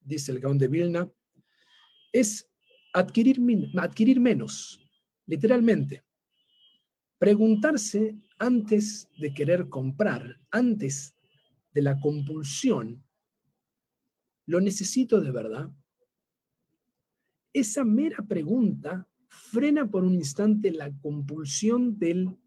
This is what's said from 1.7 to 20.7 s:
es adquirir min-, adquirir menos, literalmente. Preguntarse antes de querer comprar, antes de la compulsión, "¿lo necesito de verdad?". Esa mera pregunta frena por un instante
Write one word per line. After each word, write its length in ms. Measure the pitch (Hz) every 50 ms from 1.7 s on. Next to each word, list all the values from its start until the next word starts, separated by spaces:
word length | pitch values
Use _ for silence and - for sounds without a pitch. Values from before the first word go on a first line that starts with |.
| _ _ _ _ _ _ _ _
es 380 | - 240 254 208 - - - _ _ _ _ _ _ _ _ _ _
adquirir 460 | 180 185 - - 233 226 254 269 254
min-, 380 | 240 240 233 190 147 139 - 180
adquirir 420 | 165 175 - - 220 247 262 247
menos, 600 | 240 247 175 139 113 - - - - - - _ _ _ _ _ _ _ _ _ _
literalmente. 760 | - 160 160 143 214 254 247 233 226 208 156 139 139 139 - _ _ _ _ _ _ _ _ _ _ _ _ _ _ _ _ _ _ _ _ _ _ _ _
Preguntarse 960 | - 202 208 208 220 220 220 214 214 311 311 254 - - - 202 214 220 214 - _ _ _ _
antes 680 | 220 247 254 240 214 - 214 208 208 - - - - _ _ -
de 160 | 147 147 139
querer 340 | - 147 143 175 180 175 -
comprar, 720 | - 135 131 135 135 - 214 202 135 113 - 120 - _ _ _
antes 640 | - 220 247 247 220 208 208 135 135 - - - _ _ _ _ _ _ _ _ _ _ _ _ _
de 80 | 147 143
la 180 | 139 139 139
compulsión, 1040 | 139 147 147 147 143 143 156 156 151 139 - - - 262 208 135 113 113 117 123 - _ _ _ _ _ _ _ _ _ _ _ _ _ _ _ _ _ _ _ _ _ _ _ _ _ _ _ _
"¿lo 160 | - 160 175 190
necesito 580 | 202 185 - 196 - - 254 254 233 226 208
de 100 | 165 139
verdad?". 400 | 127 120 110 110 110 120 147 - - _ _ _ _ _ _ _ _ _ _ _ _ _ _ _ _ _ _ _ _ _ _ _ _ _ _ _ _ _ _ _ _ _ _ _ _
Esa 320 | 269 262 - - 285 269
mera 400 | 220 208 240 302 330 - - 208
pregunta 800 | - - 180 151 156 214 262 240 190 143 139 143 147 180 185 185 _ _ _ _ _
frena 640 | - - - - - 233 285 294 294 302 285 202
por 140 | - 196 180
un 100 | 185 185
instante 580 | 180 156 139 - - 202 214 214 208 - 196